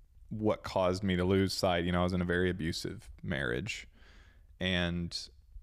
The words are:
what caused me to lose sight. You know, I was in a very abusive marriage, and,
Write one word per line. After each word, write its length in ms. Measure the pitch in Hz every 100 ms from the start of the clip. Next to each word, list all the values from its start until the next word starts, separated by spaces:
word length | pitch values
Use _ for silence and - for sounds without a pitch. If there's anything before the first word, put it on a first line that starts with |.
| - - -
what 340 | 110 107 95
caused 400 | - 98 92 92
me 140 | 98 90
to 80 |
lose 280 | 90 95 95
sight. 320 | - 98 87
You 80 | 87
know, 80 | 90
I 40 |
was 80 | 90
in 80 | 92
a 20 | 90
very 240 | 87 92
abusive 600 | 87 82 90 87 92 - -
marriage, 640 | 104 67 67 60 92 - - - - - - - - -
and, 560 | 92 90 87 87 85 - - - - -